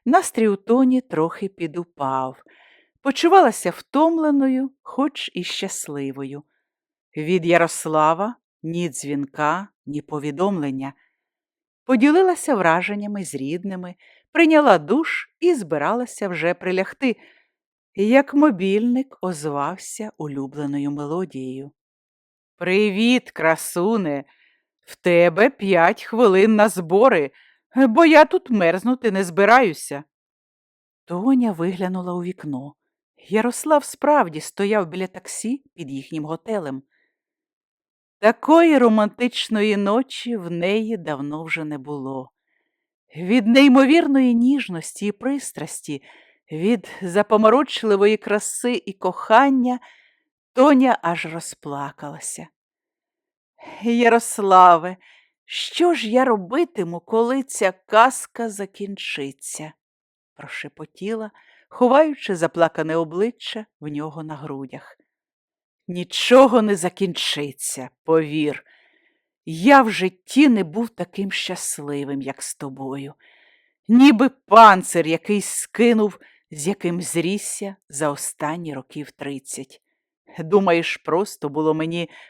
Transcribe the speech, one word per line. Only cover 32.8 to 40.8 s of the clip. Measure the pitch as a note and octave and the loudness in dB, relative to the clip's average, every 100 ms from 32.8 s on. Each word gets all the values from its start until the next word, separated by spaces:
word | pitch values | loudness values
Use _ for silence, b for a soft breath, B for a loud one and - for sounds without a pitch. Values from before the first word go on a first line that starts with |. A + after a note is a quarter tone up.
| _ _ _ _ - | _ _ _ _ -6
Ярослав | G#3 A#3 A#3 D4+ D4+ | -2 -2 -4 0 0
справді | - - C#4 D4 F#3 D3+ | 0 -4 2 2 2 -4
стояв | - - G3+ G#3+ F3 | -12 -6 -2 -2 -4
біля | F3+ F#3 | -6 -10
таксі | F#3 - - A3 C4+ _ | -12 -16 -10 -8 -8 _
під | - D3 | -18 -12
їхнім | C3+ C3+ D#3 | -12 -10 -10
готелем. | D3+ D#3+ - G#3+ D3+ C3 - _ _ _ _ _ _ _ _ _ _ _ _ _ | -8 -10 -8 -8 -6 -10 -14 _ _ _ _ _ _ _ _ _ _ _ _ _
Такої | G#3 A#3 - D#4+ E4+ C#4+ | 0 2 4 4 6 4
романтичної | A#3+ G#3+ G#3 - A#3+ - - A3 G#3+ G3+ | 4 2 0 -2 -6 -4 -6 -2 0 0
ночі | G3+ A3 C4 - A#3+ A#3 | 0 -2 -2 -8 -8 -8
в | E3+ | -8
неї | E3+ F3 G#3+ | -6 -2 -2